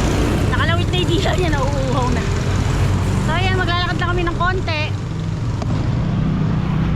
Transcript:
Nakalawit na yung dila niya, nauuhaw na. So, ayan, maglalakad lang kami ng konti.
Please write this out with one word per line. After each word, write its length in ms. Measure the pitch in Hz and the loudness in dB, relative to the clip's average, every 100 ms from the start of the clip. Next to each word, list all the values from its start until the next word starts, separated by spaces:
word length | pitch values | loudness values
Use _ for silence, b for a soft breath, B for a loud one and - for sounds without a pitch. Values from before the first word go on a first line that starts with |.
| - - - - - | 2 2 2 2 2
Nakalawit 360 | - - 330 339 | 2 2 2 0
na 60 | 359 | 0
yung 120 | 339 | 2
dila 200 | 339 - - | 2 2 0
niya, 140 | 359 285 | 0 0
nauuhaw 520 | - 269 - 269 247 | 0 0 0 0 0
na. 120 | - 110 - - - - - - - - - - | 0 0 -2 0 0 0 2 2 2 2 0 0
So, 40 | 330 | 2
ayan, 200 | 370 370 | 2 2
maglalakad 380 | 359 349 349 349 | 0 0 -2 -2
lang 100 | 349 349 | 0 0
kami 80 | 339 | 0
ng 100 | 330 | 0
konti. 420 | 349 359 339 311 302 - - - - - - - - - - - - - - - - - - - - | 0 0 -2 -2 -2 -4 -6 -4 -4 -4 -4 -2 -2 -2 -2 -2 0 0 0 0 0 0 -2 0 0